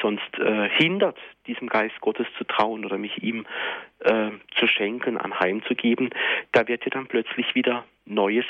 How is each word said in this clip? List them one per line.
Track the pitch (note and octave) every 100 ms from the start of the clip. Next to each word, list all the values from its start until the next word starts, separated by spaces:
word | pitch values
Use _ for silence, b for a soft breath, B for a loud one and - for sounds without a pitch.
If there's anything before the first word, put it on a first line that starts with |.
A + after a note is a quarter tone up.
sonst, | G#2+ G#2 - -
äh, | - G#2+ G#2
hindert, | - D#3+ G3 F#3+ - - - -
diesem | A#2 A#2+
Geist | A2 G#2+ -
Gottes | A2 A2 A#2+ -
zu |
trauen | - - G#2+ A2
oder | G2+ G2
mich | G#2 -
ihm, | A2 A2+ G#2+ B B B B -
äh, | - A2 G#2+ G#2 - -
zu | A#2
schenken, | - G2+ A#2+ B2 A2+
anheimzugeben, | G2 - F2+ G#2+ - B2 A#2+ A#2 B2+ - B B B
da | B2 A2+
wird | A#2
ja | -
dann | C3+ C3
plötzlich | A#2 - - B2
wieder | B2+ B2 B2 - _
Neues | - G#2 G2 A2